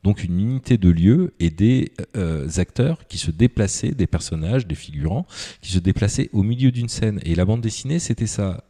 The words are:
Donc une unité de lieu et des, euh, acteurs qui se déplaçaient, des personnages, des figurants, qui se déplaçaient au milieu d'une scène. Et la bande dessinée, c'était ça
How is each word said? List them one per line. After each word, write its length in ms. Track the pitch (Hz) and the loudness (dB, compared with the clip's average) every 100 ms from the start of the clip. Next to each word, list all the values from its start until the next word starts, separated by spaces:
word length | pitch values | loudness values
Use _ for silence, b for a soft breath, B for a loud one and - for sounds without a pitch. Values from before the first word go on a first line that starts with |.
Donc 220 | 101 104 | 0 0
une 160 | 87 87 | -2 -2
unité 380 | 107 131 - 120 | -2 -4 0 4
de 100 | 92 | 6
lieu 460 | 82 90 143 185 _ | 6 6 4 2 _
et 100 | 85 | -2
des, 420 | 80 107 131 - - 87 113 | 2 4 4 0 -8 -10 -4
euh, 320 | 85 80 71 80 | -2 -2 -4 -2
acteurs 500 | 90 - 123 165 - | -2 0 0 -2 -8
qui 120 | - | -8
se 120 | - | -6
déplaçaient, 600 | 80 120 - 98 - - | 2 2 2 -2 -2 -4
des 160 | 143 87 | -2 -2
personnages, 600 | 85 - 82 80 127 101 | -2 -4 -4 -2 -2 -2
des 80 | |
figurants, 520 | 73 - 73 78 110 180 B B B | -8 -8 -4 -2 -2 -6 B B B
qui 120 | - | -2
se 60 | 92 | 0
déplaçaient 520 | 87 - 101 - - | 2 0 0 0 -2
au 100 | 107 | 0
milieu 300 | 101 123 131 | 0 2 2
d'une 160 | 123 117 | 2 -6
scène. 320 | - 110 101 | -2 -2 -2
Et 120 | 80 | -2
la 100 | 82 | 0
bande 160 | 92 117 | 2 0
dessinée, 380 | 113 - 131 165 | -2 -6 -4 -4
c'était 280 | - 117 113 | -2 -4 -2
ça 380 | - 98 90 | -2 -4 -6